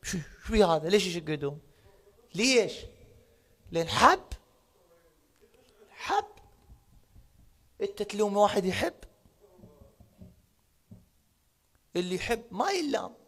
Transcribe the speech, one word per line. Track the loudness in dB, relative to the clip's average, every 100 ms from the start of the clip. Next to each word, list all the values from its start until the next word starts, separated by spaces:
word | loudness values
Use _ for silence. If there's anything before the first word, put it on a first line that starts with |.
شو، | -8 -8 -10 -16 -2
شو |
بيه | 4 4
هذا؟ | 4 4
ليش | 2 2
يشق | -6 -6
هدومه؟ | -6 -6 -8 -20 _ -20 -20 -20 _ _
ليش؟ | 0 4 4 2 -4 -16 -20 -20 -20 _ _ _ _ -6
لأن | -4 -2
حب. | 4 6 6 -2 -18 _ _ _ _ _ _ _ _ _ _ -20 _ _ _ -20
حب. | -14 -4 -2 -4 -18 -20 -20 -20 -20 _ -20 _ -20 -20 _ -20 _ _ _
أنت | -10 -6
تلوم | -8 0 0 4
واحد | 4 4
يحب؟ | 0 0 -2 -4 -20 _ _ _ -20 -20 -20 -20 -20 _ -20 _ -20 -20 _ _ _ _ _ -20 _ _ _ _ _ _ _ _ _ -6
اللي | -2
يحب | -4 -2 -4 -6
ما | -4 -2
يلام. | -2 -2 -4 -6 -14